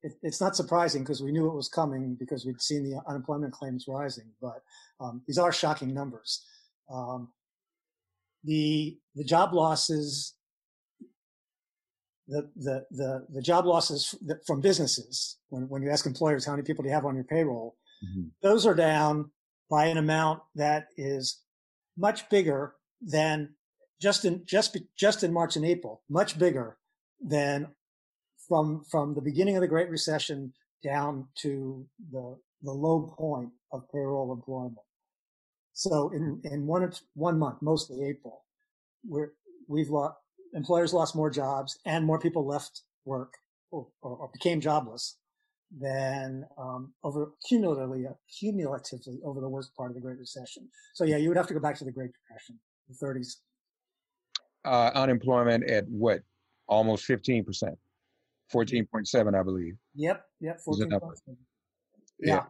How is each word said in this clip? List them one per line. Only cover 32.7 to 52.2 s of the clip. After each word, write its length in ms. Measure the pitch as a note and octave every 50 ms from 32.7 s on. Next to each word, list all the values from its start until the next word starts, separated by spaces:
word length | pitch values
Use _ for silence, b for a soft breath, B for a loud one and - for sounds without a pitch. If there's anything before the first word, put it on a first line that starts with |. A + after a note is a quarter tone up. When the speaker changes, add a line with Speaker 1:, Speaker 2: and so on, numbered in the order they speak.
Speaker 1:
low 420 | C3+ C#3 C#3+ D#3+ E3 E3 D#3 E3 - -
point 320 | D#3 D#3+ D3 C3 B2 A#2+ - _ _ _
of 120 | - C3 B2 _
payroll 420 | - C#3+ C#3 C3+ C#3 C#3 C3+ B2 B2+
employment. 440 | B2 A#2+ - C3 B2+ B2+ B2+ A#2 A2 - _ _ _ _ _ _ _ _ _ _ _ _ _ _ _ _ _ _
So 360 | - - F#3+ E3 D3+ C#3+ -
in, 280 | - D3 D#3+ D#3 C#3 - -
in 220 | D3 C#3+ D3 C#3 D3
one, 240 | E3 F3+ F#3 F3 F3+ - _ _ _
one 240 | D3 D#3 F3 E3+ D#3+
month, 180 | D#3 C3+ B2 -
mostly 440 | - D3 D#3+ D3+ D#3 - C3 B2+ C#3
April, 380 | C#3 C#3+ C#3+ _ B2 A2 - _ _ _ _ _ _ _ _ _ _ _ _ _
we're, 260 | A3+ D#3 D3 D3+ D3 - _ _ _ F4 E4+ C#4+ -
we've 220 | D3 D3+ D#3 C#3
lo-, 240 | D3+ D3 C#3+ D#3 - - _ _ _ _ F#4+ F#4 -
employers 400 | F3 C3+ B2+ F3 E3+ F3 E3 E3+
lost 220 | F3 D#3+ D3+ -
more 140 | D#3+ D#3 D3+
jobs 500 | C3 C#3+ C#3 C3 C#3 C3+ C#3 C#3 - - _
and 200 | - D#3 E3 D#3+
more 140 | D#3 D#3+ D#3
people 260 | - E3+ E3 E3+ C#3+
left 360 | C3+ C#3+ D3 - - _ - _ _ _ _ _
work 280 | C3+ C3+ B2+ B2+ C3 - - _ _ _ _ _ _
or, 160 | - D#3+ B2 - _ _
or, 160 | - B2+ B2 -
or 120 | D3+ B2+ _
became 260 | - - F3+ E3+ D#3
jobless 580 | D3 D#3 D3+ D3+ C3+ A2+ A2 B2 - - - _ _ _ _ _ _ _ _ _ _ _ G3+ C#3+
than, 680 | C3+ C3+ C3+ C3+ C3+ C3+ C3 C#3 C3+ C3 C3 C3 C#3+ - _ -
um, 360 | C3 B2+ B2+ B2+ C3 C3 _ _ -
over 280 | D3+ C#3 D3+ D3 D3 - _ - -
cumulatively, 580 | B3 A#3 G#3 F3 D3+ C3+ C3 B2+ C3 C3 B2+ C3 B2 _ _ _ - -
cumulatively 800 | - G#3 G#3 G3+ E3 C#3 C#3 - - - - B2 B2 - B2 C3+ -
over 140 | D3 C#3 C#3
the 100 | C3 C3
worst 240 | C3 C3+ C3 C3 _
part 140 | - C3 B2
of 60 | A#2+
the 60 | B2+
Great 180 | B2 C3 B2+ B2+
Recession. 480 | B2+ - - C3+ B2 A#2+ - - - - b b b b b
So 120 | - F3+
yeah, 120 | D#3 D3+ D3
you 120 | D3+ E3
would 80 | F3 F3+
have 100 | F3 -
to 60 | -
go 60 | D3+
back 140 | C#3 D3+ C#3 -
to 80 | C#3+
the 60 | C3
Great 200 | B2+ C3+ C3 B2+
Depression, 480 | B2+ _